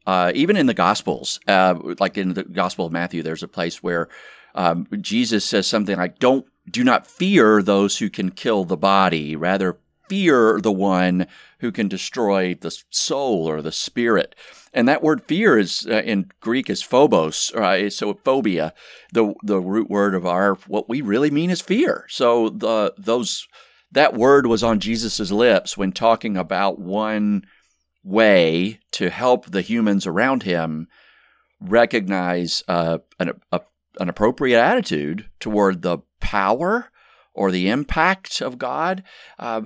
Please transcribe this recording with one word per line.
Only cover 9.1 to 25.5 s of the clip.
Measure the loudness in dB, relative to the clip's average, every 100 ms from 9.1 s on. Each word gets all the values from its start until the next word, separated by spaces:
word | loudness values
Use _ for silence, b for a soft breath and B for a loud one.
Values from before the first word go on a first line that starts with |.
| 0 -4 -4
rather | -2 0 -2 -6 _ _ -6
fear | 0 4 6 4 4
the | 0
one | 0 0 2 2 0 -4 B B B
who | -8
can | -4 -4
destroy | -6 -8 -4 0 0 0
the | -4 -8
s-, | -10 -8
soul | -6 -4 -2 -2 -2 -2
or | -4
the | -6
spirit." | -8 -8 -2 0 2 0 _ B B B
And | 0 2
that | 2
word | 0 -2
"fear" | -2 0 4 4
is, | 2 -4 -2
uh, | -2 0
in | -2 -4 _
Greek | -4 -4 -4
is | -8
phobos, | 0 2 4 4 0 -2 -4 -2
right? | 0 0 -2
So | -4 -6 -4
phobia, | -2 0 0 -2 -4 -8 B B B
the, | -2 -2 -2
the | -2 -2
root | 0 -2 -2
word | 0 0
of | 0
our, | 0 0 0 -2 -4
what | -6 -4
we | -6
really | -2 0 2
mean | 0 0
is | -2
fear. | -2 0 0 -2 -8
So | 0 2 4 2
the, | -2 -2 0 0 -4
those, | -2 -2 -2 -8 -12 b b b b
that | 0 2
word | 4 6 6 4
was | 2
on | 2 0
Jesus's | -2 -4 -4 -4 -2
lips | 2 4